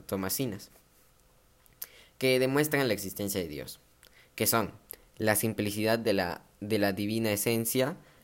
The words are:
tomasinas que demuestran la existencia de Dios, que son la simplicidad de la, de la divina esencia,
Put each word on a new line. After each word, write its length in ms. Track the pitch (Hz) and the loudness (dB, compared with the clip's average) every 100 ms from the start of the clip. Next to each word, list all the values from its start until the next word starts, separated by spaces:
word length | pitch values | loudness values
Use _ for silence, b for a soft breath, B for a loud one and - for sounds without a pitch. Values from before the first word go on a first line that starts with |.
| - | -6
tomasinas 640 | 98 92 - 131 98 - - _ _ _ _ _ _ _ _ _ - B B B - | -4 -2 -2 -4 -6 -14 -20 _ _ _ _ _ _ _ _ _ -20 B B B 0
que 200 | 131 127 | 4 4
demuestran 480 | 131 139 151 147 131 | 4 2 2 2 2
la 80 | |
existencia 460 | 98 95 - 101 98 | 0 -4 -6 -4 -4
de 80 | 82 | -4
Dios, 320 | 73 65 - _ _ B B B - | -8 -12 -14 _ _ B B B -4
que 100 | 110 | 0
son 240 | 117 101 - - B B - | 2 0 -8 -20 B B -2
la 160 | 110 | 2
simplicidad 640 | 104 113 107 104 104 107 113 | 2 2 -2 -4 0 0 2
de 140 | 113 | 2
la, 300 | 98 90 - - - | 2 0 -4 -12 -12
de 180 | 104 107 | -2 0
la 140 | 101 | 2
divina 400 | 98 104 113 113 | 0 -2 0 0
esencia, 640 | 101 120 113 113 127 131 180 B B | 0 0 0 0 0 0 -2 B B